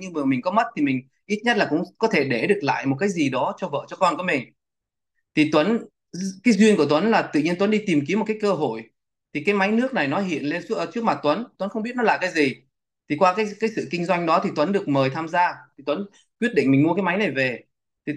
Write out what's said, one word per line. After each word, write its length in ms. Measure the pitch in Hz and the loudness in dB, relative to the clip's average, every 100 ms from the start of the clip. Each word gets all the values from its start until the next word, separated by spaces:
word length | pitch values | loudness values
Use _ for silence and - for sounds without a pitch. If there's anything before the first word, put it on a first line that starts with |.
như 100 | 185 | -8
mà 140 | 156 | -4
mình 180 | 135 127 | 0 0
có 80 | 180 | 0
mất 160 | 214 233 - | 0 -2 -2
thì 60 | |
mình 260 | 143 131 - _ - | -2 -2 -6 _ -6
ít 140 | 208 | -2
nhất 120 | 233 214 | 0 2
là 100 | 151 | 2
cũng 120 | 156 180 - | 0 -4 -2
có 100 | 220 | 0
thể 160 | 160 | 2
để 220 | 131 117 127 | 0 0 0
được 120 | 101 | 0
lại 240 | 139 113 135 | 0 -2 -2
một 100 | 139 | -2
cái 80 | 202 | -2
gì 220 | 175 139 | 0 -2
đó 240 | 127 165 202 | 0 -4 -4
cho 100 | 185 | -6
vợ, 180 | 135 - | -6 -8
cho 80 | 175 | 0
con 200 | 180 160 | 0 0
của 60 | |
mình. 300 | 180 139 110 _ _ _ _ _ _ _ _ | -2 -4 -4 _ _ _ _ _ _ _ _
Thì 160 | 156 151 | 0 2
Tuấn, 260 | 156 180 233 - _ _ 170 190 - | 4 2 -2 -4 _ _ -10 -10 -2
cái 100 | 247 | 2
duyên 220 | 196 220 170 | 6 6 6
của 100 | 143 | 4
Tuấn 200 | 147 214 | 2 2
là 120 | 196 | 2
tự 180 | - 156 | 2 0
nhiên 140 | 156 180 | 0 0
Tuấn 120 | 202 | 0
đi 120 | 214 208 | 0 2
tìm 180 | 147 139 | 0 2
kiếm 100 | 208 | -2
một 60 | 214 | -2
cái 100 | 220 | -2
cơ 120 | 202 | -2
hội. 380 | 160 135 113 110 _ _ _ _ | 0 -2 -4 -12 _ _ _ _
Thì 120 | 147 | -4
cái 100 | 175 | -2
máy 160 | 202 196 | 0 2
nước 220 | 220 269 | 0 0
này 140 | 196 139 | 0 0
nó 120 | 175 | 0
hiện 240 | 190 143 | -2 -4
lên 180 | 143 175 180 | -4 -6 -6
trước, 220 | 196 165 | -6 -4
trước 100 | 233 | -2
mặt 140 | 220 143 | -2 0
Tuấn. 220 | 147 175 247 - | 0 -2 -4 -10
Tuấn 120 | 196 | -8
không 120 | 220 | -6
biết 140 | 226 247 | -6 0
nó 60 | |
là 160 | 214 139 | 0 2
cái 100 | 180 | -2
gì. 240 | 165 139 - _ _ _ _ - | 0 0 -2 _ _ _ _ -8
Thì 80 | 147 | 2
qua 180 | 185 | 2
cái, 120 | 196 208 - | 2 -4 -2
cái 100 | 226 214 | -4 -4
sự 120 | - | -6
kinh 140 | 175 | -6
doanh 220 | 170 180 165 | -2 -2 2
đó 140 | 165 | 2
thì 60 | 190 147 | 0 0
Tuấn 160 | 156 | 0
được 160 | 196 - | 0 0
mời 220 | 139 135 | 0 0
tham 180 | 160 165 | -2 -4
gia. 260 | 180 220 - - - | 0 0 -2 -18 -12
Thì 60 | 135 | -6
Tuấn 200 | 170 202 _ _ - | -6 -6 _ _ -6
quyết 140 | 226 | 0
định 160 | 165 127 | 2 4
mình 120 | 135 | 4
mua 120 | 156 | 4
cái 80 | 180 | 2
máy 160 | 180 190 | 0 0
này 120 | 190 | -2
về. 300 | 131 123 113 _ _ _ _ | -2 -4 -4 _ _ _ _
Thì 60 | - | -10